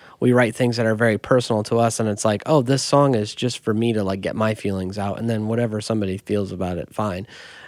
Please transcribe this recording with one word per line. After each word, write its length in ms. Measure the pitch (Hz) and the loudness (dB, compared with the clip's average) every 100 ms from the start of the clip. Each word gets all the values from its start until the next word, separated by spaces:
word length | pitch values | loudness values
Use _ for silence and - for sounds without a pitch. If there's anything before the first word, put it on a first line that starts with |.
| - - | -20 0
we 120 | 123 | 4
write 220 | 123 120 | 4 4
things 220 | 107 123 117 | 2 0 2
that 80 | 113 | 0
are 80 | |
very 220 | 110 117 104 | 2 2 2
personal 460 | - 131 - 110 | 2 2 2 0
to 140 | 104 117 | 0 2
us, 200 | 117 - | 2 0
and 80 | 110 | -2
it's 180 | 101 110 | 0 0
like, 160 | 104 | -2
"Oh, 160 | - 156 | 2 2
this 220 | 120 135 | 4 0
song 320 | - 143 143 | 2 4 4
is 200 | 120 107 | 2 -2
just 260 | - 127 - | -4 -4 -4
for 120 | - | -2
me 220 | 107 117 | 0 0
to, 100 | 110 | 0
like, 160 | 95 98 | -2 -2
get 160 | 92 - | -4 -2
my 180 | 110 | -2
feelings 440 | 107 104 95 92 98 | -2 -4 -4 -4 -6
out, 200 | 98 98 | -6 -4
and 120 | 117 | -4
then 180 | 113 107 | -2 -2
whatever 320 | 117 120 107 | -2 -2 -2
somebody 380 | - 110 98 95 | -2 -2 -2 -4
feels 340 | - 104 98 | -2 -2 -2
about 240 | 90 92 87 | -4 -4 -4
it, 160 | - | -8
fine." 320 | - 107 90 107 - - - | -6 -4 -6 -10 -16 -20 -20